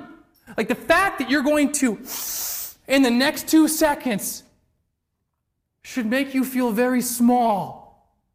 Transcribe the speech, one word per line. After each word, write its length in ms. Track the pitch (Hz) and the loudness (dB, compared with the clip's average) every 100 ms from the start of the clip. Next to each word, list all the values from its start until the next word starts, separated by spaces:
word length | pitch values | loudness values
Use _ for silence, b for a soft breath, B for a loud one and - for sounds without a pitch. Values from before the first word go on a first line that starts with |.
| - - _ _ B 226 | -14 -20 _ _ B -6
Like, 120 | 220 | -4
the 60 | |
fact 440 | 233 - 339 392 381 | -2 2 2 2 -2
that 100 | 240 | -2
you're 140 | 294 | 0
going 300 | 269 302 285 | 2 2 2
to, 260 | 294 262 196 B B B B B B B B - | 0 -2 -2 B B B B B B B B 0
in 140 | 269 | 2
the 80 | 262 | 4
next 360 | 240 277 294 - | 4 0 -2 2
two 220 | 320 311 | 4 4
seconds, 720 | 311 311 285 262 202 - - - _ _ _ _ _ _ _ _ _ _ _ _ _ | 4 0 0 -2 -4 -4 -10 -16 _ _ _ _ _ _ _ _ _ _ _ _ _
should 240 | - 262 214 | -12 -6 -2
make 260 | 262 277 | -2 -2
you 120 | 262 | -2
feel 260 | 247 254 247 | -2 -2 0
very 320 | 214 247 254 | 0 0 0
small. 1040 | 247 - 240 247 226 202 143 - - _ _ _ _ | -2 2 4 4 2 0 -4 -10 -20 _ _ _ _